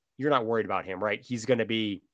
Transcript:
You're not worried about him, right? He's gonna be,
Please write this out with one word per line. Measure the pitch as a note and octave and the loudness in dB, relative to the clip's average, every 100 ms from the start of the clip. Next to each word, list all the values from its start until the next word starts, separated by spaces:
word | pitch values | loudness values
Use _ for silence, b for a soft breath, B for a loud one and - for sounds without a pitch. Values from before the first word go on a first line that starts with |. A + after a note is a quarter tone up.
| _ - | _ -4
You're | C#3+ | 0
not | C3+ A2 | 2 2
worried | A2+ G#2+ | 0 0
about | F#2+ F2+ | -2 -2
him, | F#2 | -2
right? | G#2 G#2+ | -2 -2
He's | - B2 A2+ | -4 -6 0
gonna | A#2+ G#2+ | 2 2
be, | A2+ G#2+ F#2+ - | 0 -2 -4 -10